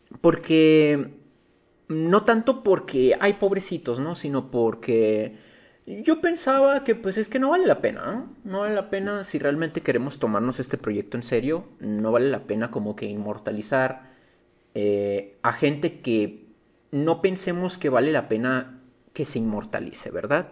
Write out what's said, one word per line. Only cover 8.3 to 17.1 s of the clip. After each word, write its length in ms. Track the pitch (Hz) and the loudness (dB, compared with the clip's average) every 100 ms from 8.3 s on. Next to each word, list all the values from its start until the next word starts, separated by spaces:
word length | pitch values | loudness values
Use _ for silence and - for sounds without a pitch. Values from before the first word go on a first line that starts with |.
| - | -14
No 160 | 208 190 | -8 -4
vale 120 | 208 208 | -2 -2
la 140 | 202 | -2
pena 340 | 196 196 208 | -4 -4 -6
si 140 | 185 156 | -4 -2
realmente 420 | 143 147 160 160 | -2 -2 -4 -4
queremos 360 | - 120 131 135 | 0 0 -2 -4
tomarnos 400 | 113 104 120 127 | -2 0 -2 -4
este 180 | 107 - | -6 -6
proyecto 400 | - 104 - 123 | -4 -4 -4 -8
en 60 | |
serio. 420 | 120 120 131 165 - - | -2 -2 0 -4 -6 -12
No 320 | 104 107 110 | -6 -2 2
vale 180 | 120 135 | 4 2
la 180 | 113 - | 0 -4
pena 240 | 104 117 | -4 -2
como 240 | 117 104 104 | -4 -6 -6
que 100 | 107 | -8
inmortalizar, 1040 | 104 104 104 - 107 104 135 131 - - _ _ _ _ _ _ 110 | -8 -8 -6 -6 -6 -2 0 0 -4 -16 _ _ _ _ _ _ -2
eh, 640 | 104 101 101 101 - - | 0 2 0 -4 -6 -4
a 100 | 117 | -4
gente 460 | - 147 147 165 - | 0 0 0 -4 -4
que 460 | - 113 104 - - _ _ _ _ | 0 0 0 -4 -20 _ _ _ _
no 300 | 139 156 | -2 0